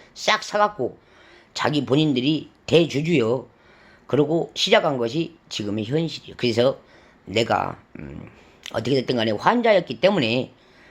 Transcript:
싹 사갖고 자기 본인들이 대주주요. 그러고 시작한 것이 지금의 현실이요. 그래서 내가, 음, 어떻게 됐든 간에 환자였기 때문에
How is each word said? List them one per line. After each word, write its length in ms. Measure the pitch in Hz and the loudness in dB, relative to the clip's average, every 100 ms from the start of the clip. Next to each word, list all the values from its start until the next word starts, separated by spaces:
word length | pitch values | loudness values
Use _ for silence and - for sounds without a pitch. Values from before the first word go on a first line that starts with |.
| - | -20
싹 280 | - - 208 | -6 -2 -2
사갖고 520 | - 208 208 - 120 - _ - - - _ | -2 0 0 0 -8 -8 _ -20 -20 -20 _
자기 320 | - - 147 | -4 -2 0
본인들이 680 | 120 139 156 123 131 156 - _ - | 2 2 2 2 0 -2 -4 _ 2
대주주요. 800 | 156 156 123 160 160 110 127 - _ _ _ - - - | 2 4 0 0 2 2 -2 -6 _ _ _ -20 -20 -2
그러고 460 | 127 147 165 - | 0 2 0 -2
시작한 420 | - 190 214 175 135 | -4 2 4 4 0
것이 380 | 117 147 165 - - | -2 -4 -6 -10 -14
지금의 360 | - 104 104 | -10 -6 -6
현실이요. 520 | 107 151 165 - - - | -4 -4 -4 -8 -16 -4
그래서 400 | 123 110 127 - - - - _ | -2 2 2 0 -8 -20 -20 _
내가, 540 | - 101 113 101 92 87 - - | -4 -2 0 0 -2 -8 -16 -16
음, 320 | 71 73 - - - - - | -14 -14 -16 -20 -20 -20 -10
어떻게 220 | - 113 135 | -6 -2 0
됐든 200 | 117 123 | 0 0
간에 160 | 110 | 0
환자였기 680 | 104 175 240 226 196 175 117 | 0 2 2 4 2 0 0
때문에 520 | 185 196 113 123 117 - _ - - | 2 2 2 0 -2 -10 _ -20 -20